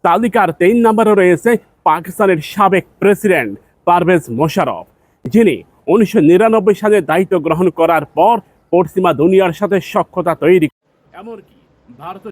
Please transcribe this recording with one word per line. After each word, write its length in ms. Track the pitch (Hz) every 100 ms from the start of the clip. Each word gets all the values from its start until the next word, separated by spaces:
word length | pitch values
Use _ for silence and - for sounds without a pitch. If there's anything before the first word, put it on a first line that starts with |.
তালিকার 440 | 175 175 233 226 180 160
তিন 180 | 175 233
নম্বরে 300 | 226 220 220
রয়েছে 360 | 208 180 175 233 233 _ _
পাকিস্তানের 560 | - 156 165 - 196 170 -
সাবেক 380 | - 196 185 - _
প্রেসিডেন্ট 540 | 196 202 208 170 113 101 _ _
পারভেজ 380 | - 175 175 175 147
মোশাররফ, 560 | 117 156 196 139 87 - _ _ _
যিনি 320 | - 202 214 110 - _ -
উনিশশো 340 | 196 208 202
নিরানব্বই 560 | 151 180 226 220 202 196
সালে 180 | 208 208
দায়িত্ব 340 | 147 160 190 180
গ্রহণ 260 | 147 160 185
করার 340 | - 165 160 143
পর 220 | 151 196 233 _ _ _
পশ্চিমা 380 | 170 165 190 180
দুনিয়ার 400 | 139 165 190 185
সাথে 240 | 160 202 196 -
সখ্যতা 460 | 208 - - 170
তৈরি, 340 | 160 151 180 151 _ _ _ _
এমনকি 440 | 175 214 220 _ _ _ _ _
ভারত। 360 | 123 160 190 214